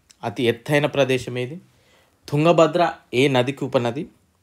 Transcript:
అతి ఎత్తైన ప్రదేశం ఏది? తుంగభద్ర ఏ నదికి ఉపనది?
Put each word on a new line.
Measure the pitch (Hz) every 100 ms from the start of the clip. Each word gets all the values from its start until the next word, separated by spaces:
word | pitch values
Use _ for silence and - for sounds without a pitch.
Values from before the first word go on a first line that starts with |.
| _ _
అతి | 113 -
ఎత్తైన | 117 117 - 147 147
ప్రదేశం | 143 127 127 - 123
ఏది? | 123 170 - _ _ _ _ _ -
తుంగభద్ర | 147 170 170 160 175 165 - _
ఏ | 120 143
నదికి | 127 123 139 131
ఉపనది? | 131 117 131 - _ _ _